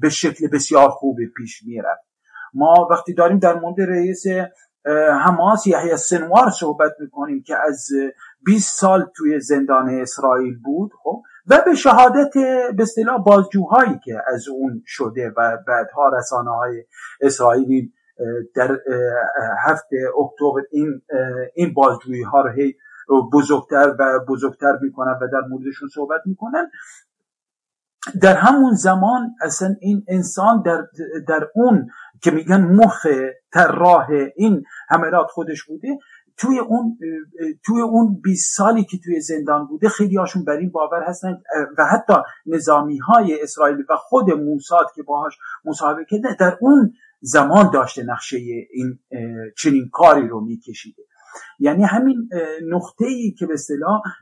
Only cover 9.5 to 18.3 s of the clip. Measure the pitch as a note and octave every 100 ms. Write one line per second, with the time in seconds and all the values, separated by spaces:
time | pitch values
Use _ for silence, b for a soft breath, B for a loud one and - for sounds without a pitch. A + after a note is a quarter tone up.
9.5 | C#3+ C#3 C3 B2+ C3 B2 - C3 B2+ B2+
10.5 | A#2+ B2+ D#3 G#3 - - A3 b b -
11.5 | D4 F4+ D#4 C4+ A#3+ B3+ C#4 C#4 C4+ C4
12.5 | B3+ B3 G3+ A3 - A3+ B3+ G3 G3+ G3
13.5 | G3 F3+ A#3 A#3+ C3+ B2+ A2 C3 B2 C#3
14.5 | C3 C3+ A2+ - - A#2 A#2+ A#2 G#2+ A#2
15.5 | A#2 - A#2+ A2 C#3+ C#3 B2+ A#2+ B2+ A#2+
16.5 | A#2 B2 A#2 - B B B C#3 C3+ A#2+
17.5 | B2 C3 C3 A#2 _ _ - A#2